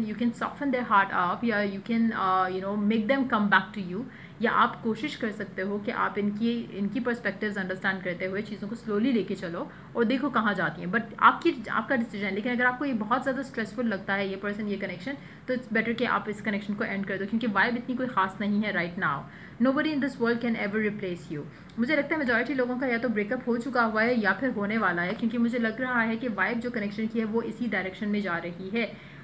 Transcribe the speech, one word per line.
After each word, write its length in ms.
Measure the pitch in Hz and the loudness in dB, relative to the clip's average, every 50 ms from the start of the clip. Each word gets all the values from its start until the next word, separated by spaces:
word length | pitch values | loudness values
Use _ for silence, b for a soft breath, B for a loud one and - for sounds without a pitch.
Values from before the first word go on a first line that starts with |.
| 226 | 2
you 80 | 214 208 | 0 -2
can 180 | 208 240 233 | 0 0 0
soften 340 | 233 - 233 - - - 285 | 0 0 -2 -4 -4 -2 -2
their 200 | 277 247 247 240 220 | 0 0 0 2 4
heart 180 | 220 196 196 196 | 6 6 6 6
up 340 | - 185 180 175 190 185 240 | 4 2 2 2 0 0 0
या 140 | 233 214 208 | 0 2 2
you 220 | 208 202 196 196 - - | 2 0 -2 -4 -4 0
can, 240 | 226 226 233 226 | 2 2 4 2
uh, 400 | 220 196 190 185 185 185 185 185 | 2 2 2 2 4 4 2 2
you 120 | 185 190 190 | 0 -2 -2
know, 260 | 196 208 214 208 208 | -2 0 2 2 4
make 180 | 226 226 208 214 | 4 4 4 2
them 220 | 269 277 262 262 247 | 2 2 2 2 2
come 160 | 214 208 196 | 2 6 6
back 280 | 196 185 - - - 214 | 6 6 6 4 -2 -6
to 140 | 185 175 180 | -6 -4 -4
you। 100 | 196 262 B B B B B B - | -6 -6 B B B B B B -2
या 100 | 214 226 | 0 2
आप 300 | 143 185 220 233 240 - - | 4 4 4 4 2 0 -2
कोशिश 320 | 233 214 220 - 294 - | -2 -2 -2 -2 -6 -4
कर 160 | - 254 220 | -4 -4 -4
सकते 300 | 202 - 202 190 - 190 | -4 -6 -8 -8 -6 -4
हो 180 | 185 202 202 208 | -4 -2 -4 -4
कि 120 | 202 - | -4 -4
आप 260 | - 190 190 190 190 208 | -2 0 -2 0 0 0
इनकी, 440 | 202 208 208 208 226 233 240 233 | 0 0 0 0 0 0 0 0
इनकी 380 | - - - 190 202 190 202 262 | -4 -6 -4 -2 -2 -2 0 -2
perspectives 580 | 240 247 233 233 - 202 190 - 214 208 202 208 | -2 -2 -2 -2 -2 -4 -2 -2 -2 -2 -2 -2
understand 460 | 185 185 190 185 - 196 190 190 180 | -4 -4 -4 -2 -2 -2 -2 -2 -2
करते 220 | 185 175 170 185 | -4 -4 -2 -4
हुए 160 | 185 190 202 | -4 -2 -4
चीज़ों 260 | 208 - 220 - 208 196 | -4 -6 -8 -8 -8 -8
को 80 | 233 | -8
स्लोली 360 | 226 - 220 208 208 220 277 | -8 -4 -2 0 2 2 4
लेके 240 | 247 220 180 - 196 | 4 2 2 0 -2
चलो 360 | - 196 170 170 185 294 B B B B B - | -4 -6 -6 -6 -6 -6 B B B B B 0
और 100 | 233 233 | 2 2
देखो 240 | 208 262 262 285 269 | 2 2 2 0 0
कहाँ 240 | - 233 220 208 202 | 2 2 2 2 2
जाती 280 | 185 170 160 160 180 | 2 0 0 -2 -4
हैं, 100 | 170 175 | -4 -2
but 100 | 196 226 226 - - - | -2 -2 -2 -4 0 6
आपकी, 440 | 190 233 262 - - 339 285 254 202 - | 8 8 8 6 4 0 0 0 -2 -2
आपका 240 | 131 208 226 - 285 | -2 -2 0 0 0
डिसीजन। 360 | 247 233 - - 202 202 220 | 0 0 -2 -4 -4 -4 -2
लेकिन 200 | 202 208 208 247 | -2 -2 0 0
अगर 140 | 247 240 254 | 0 2 2
आपको 200 | 254 247 247 294 | 2 2 2 0
ये 80 | 285 254 | 0 0
बहुत 280 | 208 214 208 240 269 | -2 0 0 0 2
ज़्यादा 200 | 269 277 254 269 | 2 0 -2 -2
stressful 440 | 269 262 - 233 220 208 - 254 247 | -4 -6 -4 -4 -6 -4 -4 -2 0
लगता 280 | 226 202 190 196 - 196 | 0 0 -2 0 0 0
है, 160 | 196 202 190 | 0 0 -2
ये 60 | 196 | -2
person, 320 | 196 208 202 202 208 214 202 | -4 -4 -4 -4 -4 -4 -4
ये 100 | 196 185 | -2 -2
connection, 360 | 196 180 180 - - 262 285 B B B B B B - | -4 -4 -6 -6 -6 -8 -8 B B B B B B -4
तो 80 | 254 | -2
it's 180 | 247 247 - 220 | -2 -2 0 0
better 220 | 220 220 233 233 | 2 2 2 0
कि 100 | 226 247 | 0 0
आप 240 | 226 - 208 208 214 | 2 2 0 0 -2
इस 120 | 202 208 | -6 -6
connection 320 | - 220 202 196 208 - 202 | -4 -2 -2 -2 -2 -4 -4
को 100 | 202 - | -4 -4
एंड 220 | - 196 196 196 | -4 -2 -4 -4
कर 120 | 190 196 190 | -2 -4 -4
दो, 80 | 196 | -2
क्योंकि 220 | 196 233 220 247 233 | -2 -2 0 0 2
vibe 300 | 196 196 196 240 233 240 | 4 4 4 4 2 0
इतनी 180 | - - 247 | -2 -4 -4
कोई 120 | 240 254 - | -2 -2 -2
ख़ास 300 | - 196 185 190 - - | 0 2 0 0 0 -2
नहीं 200 | 208 202 208 208 | 0 2 2 2
है 120 | 214 208 190 | 2 2 0
right 320 | 180 170 175 175 202 180 | 0 0 -2 -2 -2 0
now। 140 | 156 143 143 147 B B B B B B - 233 262 | 0 0 -2 -4 B B B B B B 2 2 4
Nobody 280 | 269 294 311 311 311 | 4 4 2 2 0
in 100 | 277 262 277 | 0 0 -2
this 140 | 269 - | -2 0
world 240 | 233 233 240 233 247 | 2 2 2 2 0
can 220 | 233 226 208 208 202 | 0 0 0 -2 -2
ever 240 | 196 220 214 208 | 0 0 0 0
replace 400 | 208 208 202 180 175 170 - - | 0 -2 -4 -4 -4 -6 -6 -6
you। 100 | 170 147 143 156 B B B B - 226 | -6 -6 -8 -8 B B B B -4 -2
मुझे 160 | 233 254 311 | 0 2 2
लगता 200 | 294 285 285 330 | 2 2 2 0
है 40 | 311 | 0
majority 340 | 285 233 240 226 254 269 294 | 2 2 2 2 2 2 0
लोगों 260 | 262 247 247 254 247 | 0 0 0 0 0
का 80 | 277 254 | 0 0
या 100 | 233 226 | 0 2
तो 120 | - - | 0 0
breakup 340 | 214 208 202 202 247 254 - 247 | 0 0 0 0 -2 -2 0 0
हो 100 | 226 240 | -2 0
चुका 260 | 233 277 233 254 233 | -2 0 2 2 2
हुआ 180 | 220 214 220 | 4 4 2
है 180 | 220 240 254 233 | 2 4 4 4
या 140 | 208 190 196 | 4 4 2
फिर 160 | - 277 254 | 2 0 0
होने 280 | 185 202 202 196 220 226 | 0 0 0 0 2 2
वाला 240 | 208 180 170 175 | 2 2 2 2
है, 120 | 175 180 214 | 0 0 0
क्योंकि 240 | 226 240 220 240 240 | 0 0 0 2 2
मुझे 220 | 233 233 233 247 | 2 2 2 2
लग 220 | 233 220 220 262 | 0 0 0 -2
रहा 200 | 262 254 254 233 | -2 0 2 2
है 160 | 220 226 226 226 | 2 2 0 0
कि 100 | 269 247 | -2 -2
वाइब 320 | 208 196 185 202 240 233 | 0 0 0 0 0 0
जो 120 | 226 240 | -2 -2
connection 360 | 240 226 202 202 208 220 220 220 | -2 -2 -2 -2 -2 -2 -2 0
की 120 | 226 233 | 0 0
है 60 | 226 | 0
वो 160 | 214 214 226 | 0 0 0
इसी 260 | - 220 220 - 240 226 | -2 -2 -4 -4 -4 -2
डायरेक्शन 400 | 208 190 190 190 190 - 214 208 | -2 -2 -2 -4 -4 -4 -2 0
में 140 | 208 202 | 0 0
जा 160 | 202 185 170 170 | 0 0 -2 -2
रही 320 | 170 175 170 175 190 190 | -4 -6 -8 -8 -8 -4
है। 240 | 208 233 226 - B B B B B B | -2 -2 -2 -2 B B B B B B